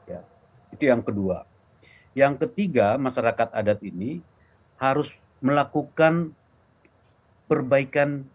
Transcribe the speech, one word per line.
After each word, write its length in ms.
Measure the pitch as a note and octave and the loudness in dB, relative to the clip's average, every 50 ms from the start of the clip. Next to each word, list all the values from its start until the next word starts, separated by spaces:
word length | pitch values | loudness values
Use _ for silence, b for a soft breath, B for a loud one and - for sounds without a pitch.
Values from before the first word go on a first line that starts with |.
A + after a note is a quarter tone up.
| _ F#2 | _ -14
Ya. 160 | F2+ F2 - _ _ _ _ _ _ _ _ _ | -14 -14 -16 _ _ _ _ _ _ _ _ _
Itu 160 | - - D3+ C3+ | -8 -2 2 2
yang 160 | A#2+ A#2 G#2 | 2 2 0
kedua. 400 | - G#2 G2+ F#2+ F#2+ F2+ - - - _ _ _ _ _ b b b b b b b | -2 -4 -2 -2 -2 -2 -4 -8 -14 _ _ _ _ _ b b b b b b b
Yang 320 | - C3+ C3+ C#3 C#3+ - A#2+ | 0 2 2 2 2 0 -4
ketiga, 560 | - - G3 G#3 F3+ C3+ A#2+ G2+ G2+ A2+ C#3 | -4 -4 -4 -4 0 2 4 4 4 2 0
masyarakat 560 | C3+ C3 B2 B2 A2+ A#2 A2+ - A2+ - - | -2 -2 -2 0 0 0 0 0 -2 -2 -2
adat 240 | A2 G#2 G#2 G#2 G#2 | -2 0 0 0 -2
ini 400 | G#2 G2 - F2+ G2+ C3 E3 F3 - _ _ _ _ _ _ _ _ _ _ | -4 -10 -10 -8 -8 -8 -8 -10 -12 _ _ _ _ _ _ _ _ _ _
harus 320 | - C3 C3+ C3+ D3 D3 - - _ _ _ _ _ | -2 0 0 0 0 -2 -4 -10 _ _ _ _ _
melakukan 960 | C3 C3 C#3+ C#3+ C#3+ - - D3+ C#3+ - - - D#3+ D#3+ E3 E3+ E3+ D#3 - _ _ _ _ _ _ _ _ _ _ _ _ _ _ _ _ _ _ _ _ _ _ - | -2 0 2 2 0 0 -2 -4 -6 -4 0 2 2 4 4 0 -2 -6 -10 _ _ _ _ _ _ _ _ _ _ _ _ _ _ _ _ _ _ _ _ _ _ -2
perbaikan 800 | D3+ C#3 C3 B2 C#3 C#3 C3+ C3+ - D3 C#3+ C#3+ C#3+ C#3 C3+ - _ | -2 -2 2 2 2 2 2 0 0 0 0 0 -2 -6 -10 -14 _